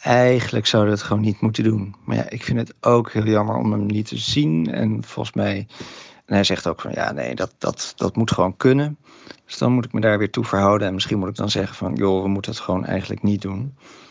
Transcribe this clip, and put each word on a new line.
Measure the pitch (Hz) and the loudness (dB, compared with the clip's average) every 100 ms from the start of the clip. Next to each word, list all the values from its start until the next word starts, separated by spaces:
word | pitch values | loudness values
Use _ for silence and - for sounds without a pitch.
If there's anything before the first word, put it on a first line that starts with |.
eigenlijk | 127 123 127 123 - 117 - | 2 6 6 4 0 -2 2
zouden | 113 104 | 2 4
we | 101 | 0
het | - | 0
gewoon | 104 | 0
niet | 107 98 | 0 0
moeten | 110 107 | -2 0
doen. | 110 107 98 - | 0 0 -4 -10
Maar | - 113 | -4 -4
ja, | - | -4
ik | 113 | -8
vind | - 120 | -4 -2
het | 117 - | -4 -2
ook | 120 120 113 | 2 4 2
heel | 113 110 | -2 2
jammer | 107 107 120 | 2 2 0
om | 113 | 0
hem | 104 104 | 0 0
niet | 107 107 | -2 -4
te | 117 | -6
zien. | - 147 151 160 - | -2 0 2 2 0
En | - 110 110 | 0 -2 -2
volgens | 113 - - - | -6 -8 -6 -2
mij, | 101 101 107 - - - - - - | -2 -2 -8 -14 -18 -18 -20 -20 -2
en | |
hij | 101 | 2
zegt | 95 90 85 | 2 0 -2
ook | 78 | -4
van, | - | -6
"Ja, | - - | -4 -4
nee, | 71 60 - | -2 -6 -4
dat, | 92 - | -6 -4
dat, | - - - - | -6 -4 -12 -4
dat | - 113 | -2 0
moet | 113 | 0
gewoon | - 92 - | 2 0 4
kunnen." | 131 139 151 147 _ - - - _ | 4 4 2 -4 _ -20 -20 -20 _
Dus | - | -2
dan | 123 | 2
moet | 123 117 | 2 0
ik | |
me | 110 | 0
daar | 110 104 | 2 2
weer | 101 | 0
toe | - 110 | -2 0
verhouden. | 98 98 104 98 | 2 4 4 2
En | |
misschien | 95 - 107 | -2 -2 -2
moet | 95 | -2
ik | 107 | -4
dan | 101 | -2
zeggen | 104 95 - | -2 -4 -4
van, | 98 - | -4 0
"Joh, | 98 95 | 2 2
we | 98 | 0
moeten | 98 - | -2 -4
het | 110 | -8
gewoon | - 92 - | -2 -2 0
eigenlijk | 95 95 101 | -4 -4 -2
niet | 101 101 | 0 0
doen." | 98 98 135 - - - - | -2 -6 -8 -10 -20 -20 -20